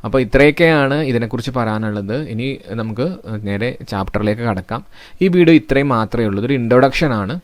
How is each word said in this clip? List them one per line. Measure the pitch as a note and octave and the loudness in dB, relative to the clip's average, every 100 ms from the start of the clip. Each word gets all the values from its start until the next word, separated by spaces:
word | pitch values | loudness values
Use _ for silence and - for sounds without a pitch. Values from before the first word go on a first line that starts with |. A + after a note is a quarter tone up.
| A#2 | 0
അപ്പോൾ | C3 A#2+ | -2 2
ഇത്രയൊക്കെയാണ് | C3+ D3 D3 E3+ D#3 C3+ C#3+ D3 | 4 4 4 4 4 2 0 0
ഇതിനെക്കുറിച്ച് | A#2 A2+ A#2+ - B2 | -2 -2 -6 -6 -4
പറയാനുള്ളത്. | A2+ G#2+ A2 G#2 G2+ B2 D#3 | -2 -2 -4 -6 -4 -6 -6
ഇനി | A2 C3 C3+ - A2 | -6 -6 -8 -10 -8
നമുക്ക് | A2+ G#2+ D3+ F#3 - G#2+ G2+ | -6 -4 -6 -6 -10 -8 -6
നേരെ | G2+ A#2+ - - | -4 -4 -6 -8
ചാപ്റ്ററിലേക്ക് | G#2 F#2+ G#2+ G#2 G#2+ A#2+ | -6 -4 -2 -2 0 -2
കടക്കാം. | F#2 - A#2 - - - - | -4 -6 -10 -10 -20 -20 -2
ഈ | F#3 F3+ | 2 6
വീഡിയോ | E3 D#3+ | 6 6
ഇത്രയും | - C3+ C#3 | 4 0 2
മാത്രമേ | A#2 A2 - A2 | 0 0 -2 0
ഉള്ളൂ, | G2 | 0
ഇതൊരു | A#2+ C#3 | -2 -2
ഇൻട്രൊഡക്ഷൻ | A#2 B2 C3+ - D#3 A2 | 2 4 4 2 0 0
ആണ്. | G2 E3+ | -4 -8